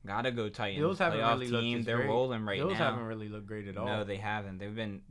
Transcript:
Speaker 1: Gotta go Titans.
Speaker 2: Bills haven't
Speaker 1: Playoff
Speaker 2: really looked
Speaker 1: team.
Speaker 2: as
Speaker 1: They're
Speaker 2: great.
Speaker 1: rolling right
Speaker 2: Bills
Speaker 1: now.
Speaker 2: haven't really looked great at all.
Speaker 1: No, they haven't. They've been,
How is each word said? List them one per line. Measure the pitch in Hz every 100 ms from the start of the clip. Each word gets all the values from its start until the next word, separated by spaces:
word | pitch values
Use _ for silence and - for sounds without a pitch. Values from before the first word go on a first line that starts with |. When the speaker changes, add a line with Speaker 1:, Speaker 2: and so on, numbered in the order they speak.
| 98
Speaker 1:
Gotta | 104 127
go | 120 107
Titans. | 98 107 98
Speaker 2:
Bills | 156 190
haven't | 170 110
Speaker 1:
Playoff | 113
Speaker 2:
really | 117 123
looked | 117
Speaker 1:
team. | 117 120
Speaker 2:
as |
Speaker 1:
They're | 117 117
Speaker 2:
great. | 135
Speaker 1:
rolling | 117 131 117 107
right | 98
Speaker 2:
Bills | 156
Speaker 1:
now. | 196
Speaker 2:
haven't | 147 117
really | 113 110 107
looked | 107 104
great | 107 101
at | 98
all. |
Speaker 1:
No, | 107 107
they | 104 98
haven't. | 104 107 98 92
They've | 101
been, | 107 110 101 -